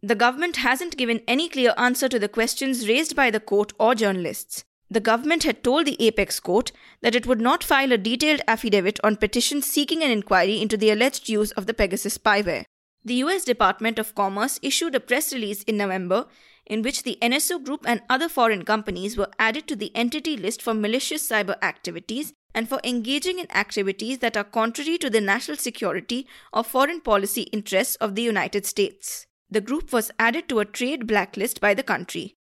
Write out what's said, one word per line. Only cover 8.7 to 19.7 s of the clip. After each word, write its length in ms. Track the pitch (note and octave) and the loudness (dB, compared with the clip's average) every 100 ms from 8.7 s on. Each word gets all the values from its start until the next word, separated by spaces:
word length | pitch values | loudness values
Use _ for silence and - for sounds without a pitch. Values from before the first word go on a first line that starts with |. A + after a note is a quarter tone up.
| G3+ F#3 G#3+ | 2 2 2
on 120 | G#3+ G#3 | 0 2
petitions 500 | G#3 A#3+ A#3 C#4+ C4+ | 0 0 0 -2 0
seeking 360 | - C#4+ E4 | 0 0 0
an 80 | D4+ | 0
inquiry 480 | A3+ G3 F#3+ F3+ G#3+ | 0 2 4 4 0
into 160 | G#3 A3 | -2 2
the 120 | G#3+ | 2
alleged 380 | G#3+ A#3+ - - | 4 2 0 -2
use 220 | G#3+ G#3 | 0 0
of 160 | - G3 | -2 -6
the 80 | |
Pegasus 420 | - G3+ F3+ - - | -2 0 0 -6 -2
spyware. 480 | - G3+ G3+ C#3+ - _ _ _ | 2 2 2 -4 -6 _ _ _
The 100 | A3+ | -4
U 160 | B3 C#4 | -2 0
S 140 | F#4+ | -2
Department 540 | - A#3 G3+ G3+ A3 A3+ | 0 2 2 2 -2 -2
of 160 | A3 | -6
Commerce 440 | - G3 G3 A#3+ - | -2 -2 0 -2 -2
issued 340 | C4+ C4+ E4+ | -2 -2 0
a 60 | C4+ | -2
press 320 | - B3 D#4 | 0 -2 0
release 300 | C4+ G#3+ G3+ | -4 -6 -6
in 140 | - G#3+ | -4 -2
November 500 | G3+ F#3+ F3+ F#3+ C4 _ _ _ _ | 0 -2 0 0 0 _ _ _ _
in 160 | G#3+ | -4
which 220 | A#3 C#4 | -2 -4
the 120 | - G#3 | -6 -2
N 100 | A#3 | 0
S 180 | C4 D4+ | 0 0
O 80 | F4 | -4
Group 280 | B3+ C#4+ - | -6 -6 -2
and 160 | A#3 - | -2 0
other 180 | C4 E4 | 0 0
foreign 360 | - A#3 G#3 | 2 2 2
companies 520 | E3+ G#3+ G#3+ F3 G3 A#3 | 0 -2 -2 -6 -6 -4
were 140 | G3 - | -4 0
added 280 | A3 A#3 | 0 0
to 80 | - | -6